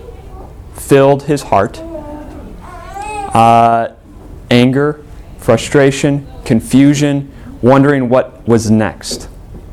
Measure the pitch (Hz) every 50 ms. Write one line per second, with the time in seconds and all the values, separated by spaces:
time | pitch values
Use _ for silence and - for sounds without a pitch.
0 | - - - - - - - - - - - - - - - - - - - 139
1 | 135 139 143 135 - 156 151 139 - - - 98 101 123 - - - - - -
2 | - - - 302 294 - - - - - - - - - - - - - - -
3 | - - - - - - - 117 117 117 117 117 117 117 117 117 113 110 - -
4 | - - - - - - - - - - 123 120 123 127 127 139 147 147 151 -
5 | - - - - - - - - - - 113 113 - - - 147 135 139 135 -
6 | - 147 139 143 139 - - - - - 123 113 - - - 131 139 143 147 139
7 | 147 143 143 143 135 - - - - - - - - 120 135 135 135 143 143 135
8 | 127 117 127 127 - - - - - 110 117 113 110 104 110 110 107 87 - -
9 | - - - - - - - - - - - - - -